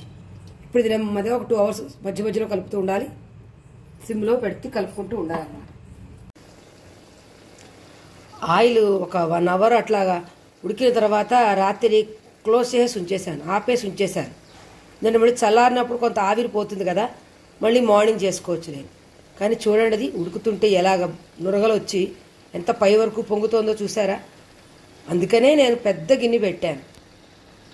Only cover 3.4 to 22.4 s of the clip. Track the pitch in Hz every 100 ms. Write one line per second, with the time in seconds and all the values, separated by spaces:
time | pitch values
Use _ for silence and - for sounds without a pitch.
3.4 | - - - - - - - 220 214 247
4.4 | 214 - 247 233 185 - 180 226 160 165
5.4 | 151 151 - - - - - - - -
6.4 | - - - - - - - - - -
7.4 | - - - - - - - - - -
8.4 | 165 175 240 226 208 196 175 185 165 170
9.4 | 175 185 220 233 202 208 190 175 175 -
10.4 | _ _ 185 208 254 226 214 208 208 247
11.4 | 220 190 190 202 233 214 214 - - _
12.4 | 214 240 247 247 240 214 170 190 185 147
13.4 | 156 202 208 240 202 160 190 185 131 -
14.4 | - - - - - - 220 226 233 240
15.4 | 214 220 247 247 240 240 233 214 196 220
16.4 | 220 208 208 196 180 175 - - - -
17.4 | _ - 220 240 233 208 214 220 190 -
18.4 | - 165 165 139 135 - - - - -
19.4 | 208 226 214 214 226 208 262 175 170 202
20.4 | 226 202 214 185 185 190 175 - - -
21.4 | 175 202 220 214 - 196 180 - - _